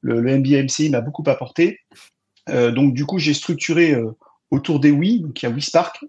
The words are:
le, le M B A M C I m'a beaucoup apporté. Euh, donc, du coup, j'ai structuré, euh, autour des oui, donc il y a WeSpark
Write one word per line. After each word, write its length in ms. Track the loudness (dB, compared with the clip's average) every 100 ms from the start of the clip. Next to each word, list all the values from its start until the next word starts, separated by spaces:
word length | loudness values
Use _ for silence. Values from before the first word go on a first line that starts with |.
le, 200 | -2 0
le 80 | 2
M 120 | 2
B 60 | 4
A 40 | 2
M 100 | 2
C 160 | 0 0
I 40 |
m'a 100 | 0
beaucoup 260 | -4 -6 -2
apporté. 540 | -2 -2 0 0 0 _ _ -20 _ _ _ -6
Euh, 220 | 0 0
donc, 240 | 4 2
du 100 | 2 -4
coup, 120 | -2
j'ai 160 | -2
structuré, 520 | -2 -2 -6 -2 2 4
euh, 180 | 2 -2 -8 _ _ _
autour 280 | -4 0 2
des 140 | 4
oui, 280 | 4 2 0
donc 140 | -2 -6
il 60 | -6
y 20 |
a 40 |
WeSpark 420 | -6 0 0 0 -8